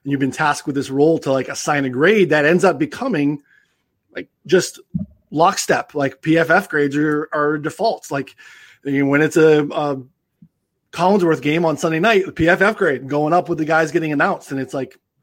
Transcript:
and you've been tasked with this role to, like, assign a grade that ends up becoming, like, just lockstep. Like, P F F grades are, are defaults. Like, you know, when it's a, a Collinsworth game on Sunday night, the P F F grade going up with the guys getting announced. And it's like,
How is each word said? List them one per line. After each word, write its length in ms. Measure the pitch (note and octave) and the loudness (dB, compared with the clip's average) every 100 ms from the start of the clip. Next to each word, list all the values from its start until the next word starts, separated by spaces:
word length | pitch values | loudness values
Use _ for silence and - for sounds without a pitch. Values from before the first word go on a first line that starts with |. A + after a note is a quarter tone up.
and 80 | C#3 | -6
you've 100 | C#3+ | -4
been 100 | C3+ | -2
tasked 340 | - D3+ D3 - | -2 -2 -2 -4
with 100 | C#3 | -6
this 140 | C3 | -4
role 300 | C3+ D3+ E3 | 0 2 2
to, 140 | D3 | 0
like, 160 | C3+ B2+ | -2 -2
assign 340 | C#3 - D3 | -6 -4 -2
a 60 | C3+ | -2
grade 400 | B2 E3 A3 E3 | 0 2 4 4
that 160 | D3+ D3 | 2 4
ends 180 | F3 | 4
up 160 | F#3 C#3+ | 2 0
becoming, 640 | D3 - C4 E3+ C#3+ D3 _ _ _ _ _ _ _ - | -4 -6 -6 -2 -2 -4 _ _ _ _ _ _ _ -16
like, 140 | F#2 _ - | -16 _ 0
just 340 | F3+ - - _ - - _ _ | 0 0 -8 _ -10 -10 _ _
lockstep. 640 | D3 F3 G3 - C#3 - D3 | 0 2 0 -2 -2 -4 -4
Like, 260 | C#3 - | -4 -4
P 160 | - E3 | 0 2
F 120 | D#3+ | 4
F 200 | F3 G3 | 2 2
grades 260 | D3+ C#3+ C#3+ | -2 -2 0
are, 320 | D3+ D3+ D#3 | -2 -2 -4
are 240 | D#3 D3 D3+ | -2 -2 -2
defaults. 520 | D3 - A3 C#3 - | -6 -4 -4 -4 -6
Like, 280 | C#3+ B2+ - - - - _ C#3 | -8 -8 -14 -20 -20 -20 _ -4
you 180 | C#3 | -2
know, 60 | C#3 | 2
when 120 | C#3+ | 2
it's 140 | D#3 E3+ | 2 4
a, 300 | D#3+ D3+ C#3+ | 4 4 0
a 360 | D#3 D3 C3+ B2+ _ _ _ - _ _ _ _ | -4 -4 -6 -10 _ _ _ -20 _ _ _ _
Collinsworth 500 | - F3+ G3+ F3 D#3 | -2 2 4 2 0
game 240 | C#3 D#3+ E3 | 0 0 0
on 100 | D3 | 0
Sunday 240 | E3+ D#3+ | -2 0
night, 260 | G3+ F#3 F3+ | 2 2 0
the 60 | |
P 160 | - D#3+ | 0 2
F 140 | F3+ | 4
F 160 | F#3+ G#3+ | 2 2
grade 300 | F#3 C3 C3+ | -2 -2 -4
going 260 | D3 D3+ | -2 0
up 160 | F3 E3+ | 0 0
with 80 | E3 | -4
the 80 | D3+ | 0
guys 260 | D#3+ D#3+ | 0 0
getting 200 | E3 D#3+ | -2 -2
announced. 400 | D3 F3+ E3 - | 0 0 -2 -6
And 80 | C3+ | -8
it's 140 | C3 | -6
like, 260 | C#3+ B2+ _ _ _ | -6 -8 _ _ _